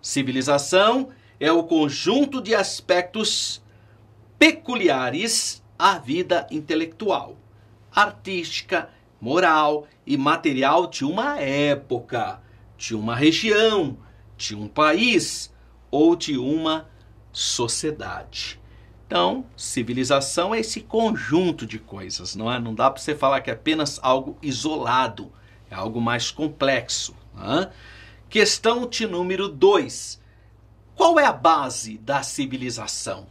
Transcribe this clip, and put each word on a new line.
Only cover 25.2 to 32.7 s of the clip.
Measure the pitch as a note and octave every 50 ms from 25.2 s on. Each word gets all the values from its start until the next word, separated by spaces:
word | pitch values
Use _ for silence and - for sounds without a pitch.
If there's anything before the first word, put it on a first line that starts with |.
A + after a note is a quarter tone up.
| G#2 - - - - - - - - -
é | G#2+
algo | F#2+ F#2+ A2 A2+ A#2+
mais | A#2 A#2 A#2+ A#2+ A#2 -
complexo, | - - D3+ D#3 D3 - C#3 C3+ C3+ B2 A#2 - - - - - - - - - -
né? | G2 F#2 G2 B2 D#3+ F#3+ F#3+ - - - - - - - - - - - -
Questão | - G#3+ G#3 G#3 - - - A3+ A#3 B3 B3
de | A#3+ - - A3+
número | G3+ F3+ F3 F3+ F3+ F#3+ F#3 G3 F3+
dois. | D#3 C3+ D3 G3 G#3 F3+ C3+ A#2 - - - - - - _ - _ - - - _ _ _ _ - _ _ - -
Qual | - - E4 E4+ D#4+
é | C#4+
a | B3 G3
base | B2 A#2+ E3 D#3+ D3+ C#3+ B2+ B2 - A2+ A2 A2
da | G#2+ A2 - C#3 C#3 C3+
civilização? | - - - C#3 C3 C3 B2+ B2 B2+